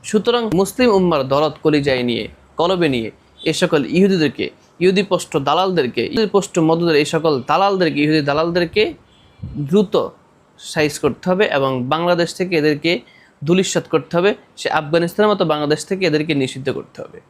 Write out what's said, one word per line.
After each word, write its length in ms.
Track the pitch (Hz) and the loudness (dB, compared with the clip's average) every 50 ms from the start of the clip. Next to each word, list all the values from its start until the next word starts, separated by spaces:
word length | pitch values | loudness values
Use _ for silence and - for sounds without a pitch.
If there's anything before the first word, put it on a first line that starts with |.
| - | -8
সুতরাং 380 | - - 214 - 240 240 240 226 214 208 | 0 -2 0 0 2 0 0 0 0 0
মুসলিম 340 | 175 196 190 - - 254 240 208 196 | 0 0 0 0 2 2 4 4 4
উম্মার 240 | 185 175 165 147 131 131 | 4 2 2 0 0 0
দরদ 260 | 139 143 156 151 143 - | 0 2 2 0 -2 0
কলিজায় 400 | - 156 151 147 143 143 131 127 | 0 2 2 2 2 0 0 0
নিয়ে, 220 | 123 123 117 110 104 - - _ - _ _ | 0 -2 -2 -4 -4 -8 -12 _ -20 _ _
কলবে 320 | - 160 180 190 180 170 151 | -2 0 0 2 2 0 0
নিয়ে 200 | 135 120 113 104 - _ _ _ _ _ | 0 -2 -4 -6 -10 _ _ _ _ _
এ 120 | - - | -4 -4
সকল 280 | 156 - 185 170 170 156 131 - 135 | -2 0 0 0 2 0 0 0 2
ইহুদিদেরকে, 500 | 175 196 202 190 180 156 143 - - 104 - - _ _ _ _ _ | 2 4 4 4 2 0 0 -2 -4 -8 -8 -8 _ _ _ _ _
ইহুদি 220 | 165 185 190 190 | 0 2 2 2
পোস্ট 300 | 196 - 185 170 - - - 156 139 | 0 0 -2 -4 -4 -2 -4 -2 0
দালালদেরকে, 560 | 139 147 170 190 190 185 165 135 120 - - 113 - | 0 0 2 0 0 0 0 0 0 -2 -4 -4 -2
ইহুদি 160 | - - 220 202 - | 0 -2 -2 2 0
পোস্ট 200 | 202 180 - - 180 | 0 0 0 -2 0
মদদের 380 | 160 156 165 165 170 170 160 | 2 2 2 2 2 2 2
এই 120 | 143 151 143 - | 2 2 2 -2
সকল 180 | 160 151 165 151 131 117 - | 0 0 0 0 0 0 0
দালালদেরকে, 500 | 151 170 196 202 196 190 180 160 139 143 | 0 2 2 2 2 2 0 0 0 0
ইহুদি 200 | 147 147 156 156 143 143 | 0 2 2 2 2 0
দালালদেরকে 540 | 143 151 165 170 170 180 175 170 - 208 214 339 302 - _ _ _ _ _ _ _ _ - - - - 147 139 | 0 0 0 0 0 -2 -2 0 0 0 0 0 -2 -10 _ _ _ _ _ _ _ _ -16 -12 -8 -8 -4 2
দ্রুত 260 | 170 208 208 185 - 165 110 85 - _ _ _ _ _ _ _ _ _ | 2 2 2 2 0 -2 -2 -2 -8 _ _ _ _ _ _ _ _ _
সাইজ 340 | - - - 165 151 151 147 - | -18 -8 -2 -2 -2 -2 -2 -2
করতে 260 | - 143 113 - - 180 | -2 -2 -2 -2 -2 -2
হবে 160 | 185 185 214 - - | 0 0 0 0 2
এবং 140 | 143 135 135 131 127 123 127 | 0 0 0 -2 -2 -2 -2
বাংলাদেশ 400 | 151 160 170 175 175 170 170 160 - - | -2 -2 2 0 2 0 0 -4 -2 -6
থেকে 140 | 185 180 185 | -4 -2 0
এদেরকে 360 | 160 147 156 151 147 - 165 175 247 - - _ - _ _ _ _ | 0 2 2 0 0 0 -2 -2 -2 -6 -14 _ -20 _ _ _ _
ধূলিসাৎ 420 | 143 143 175 185 190 - - 175 - - | -2 0 2 2 2 0 -2 -4 -4 -2
করতে 240 | - 156 139 - - | -2 -2 -2 -2 -2
হবে। 140 | 170 175 202 - - - _ _ | 0 0 0 -2 -2 -10 _ _
সে 120 | - - - | -8 -6 -2
আফগানিস্তানের 600 | - 156 156 147 160 170 170 170 - - 208 214 | -2 -2 -2 0 0 0 0 -2 0 0 2 2
মতো 100 | 208 196 190 160 | 2 0 0 -2
বাংলাদেশ 280 | 151 151 147 143 151 151 - - | 0 -2 0 0 0 -2 -2 -6
থেকে 140 | 202 185 185 | -4 -2 0
এদেরকে 260 | 165 151 151 151 165 156 | 0 0 0 0 0 -2
নিষিদ্ধ 340 | 143 135 127 - 135 135 139 113 - | -2 -2 -2 -4 -6 -6 -6 -6 -6
করতে 200 | - - _ - | -10 -14 _ -18
হবে। 180 | 113 - - 90 _ | -18 -16 -16 -20 _